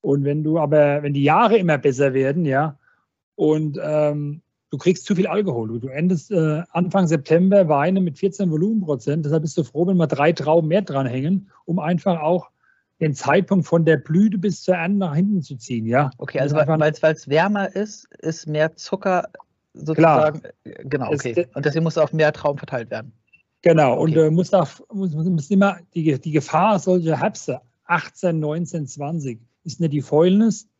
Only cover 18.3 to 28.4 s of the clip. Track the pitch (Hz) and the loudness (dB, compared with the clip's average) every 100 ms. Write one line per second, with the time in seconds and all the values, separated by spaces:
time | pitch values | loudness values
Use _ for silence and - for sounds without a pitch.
18.3 | 165 156 151 160 160 - 196 202 180 - | -8 -6 0 0 -2 -10 -6 -2 -2 -4
19.3 | - _ _ _ - 147 156 160 147 156 | -16 _ _ _ -12 -4 4 4 6 2
20.3 | 151 - _ - - 135 139 123 143 127 | -2 -16 _ -20 -16 -6 -6 -2 -4 -2
21.3 | 143 170 - 147 160 165 160 147 156 151 | -4 -4 -4 -4 -2 -2 0 0 2 0
22.3 | - 151 143 - 127 113 110 123 _ _ | 0 -6 -6 -8 -10 -8 -12 -12 _ _
23.3 | _ _ _ 170 160 139 131 160 156 156 | _ _ _ 2 4 4 2 2 2 4
24.3 | 165 185 190 151 - - 202 190 151 170 | 2 2 0 0 -6 -12 -6 -6 -2 -2
25.3 | 170 143 196 196 175 - 175 160 131 160 | -2 0 2 2 0 -10 -2 -2 -2 -2
26.3 | 147 135 156 202 196 185 185 160 143 196 | -4 0 0 2 0 2 0 0 -2 -2
27.3 | - - 127 _ _ - 170 - - 180 | -4 -10 -10 _ _ -4 -4 -4 -4 -2
28.3 | 160 | -2